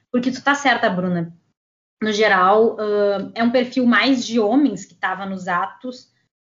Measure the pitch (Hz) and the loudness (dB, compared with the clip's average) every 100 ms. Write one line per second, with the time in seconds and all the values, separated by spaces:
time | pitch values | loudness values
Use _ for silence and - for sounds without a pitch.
0 | _ 247 254 254 285 285 269 233 220 180 | _ -4 -2 -4 -2 0 0 0 0 -2
1 | 180 175 170 - _ _ _ _ _ - | -2 -4 -6 -12 _ _ _ _ _ -8
2 | 214 208 214 185 185 214 226 - 214 208 | -4 0 2 4 4 4 2 0 -4 0
3 | 202 196 190 226 233 254 247 262 240 208 | 0 -2 -6 -2 0 0 0 0 2 2
4 | 240 254 220 233 202 262 269 190 - - | 2 0 0 0 2 2 2 -2 -12 -8
5 | 190 185 196 190 185 180 190 - 254 - | -6 -6 -8 -8 -4 -4 -4 -8 -14 -14
6 | _ _ _ _ | _ _ _ _